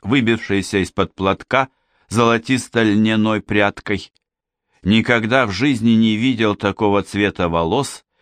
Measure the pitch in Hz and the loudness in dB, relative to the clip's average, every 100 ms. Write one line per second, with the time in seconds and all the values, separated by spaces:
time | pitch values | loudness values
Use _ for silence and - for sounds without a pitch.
0 | 98 139 113 113 - 98 92 98 92 - | -2 0 2 0 -2 -4 -2 -2 -2 -2
1 | 90 - 95 95 - 127 131 _ _ _ | -4 -2 -4 -4 -2 -2 -2 _ _ _
2 | _ 107 117 117 117 127 - 120 110 104 | _ 0 2 2 0 -4 -2 0 2 2
3 | 110 110 107 107 - 104 101 - - 101 | 2 2 0 -2 -2 0 0 -2 -6 -8
4 | - _ _ _ _ _ _ _ 90 110 | -8 _ _ _ _ _ _ _ 0 0
5 | 110 120 110 131 117 95 143 120 113 113 | 2 0 2 0 0 0 -2 0 2 4
6 | 113 107 127 117 110 98 104 98 107 101 | 2 2 -2 0 -2 0 -4 -2 0 0
7 | 92 101 101 - 87 85 82 117 139 - | 0 -2 -2 -2 -2 -2 -2 -2 -4 -10
8 | _ _ | _ _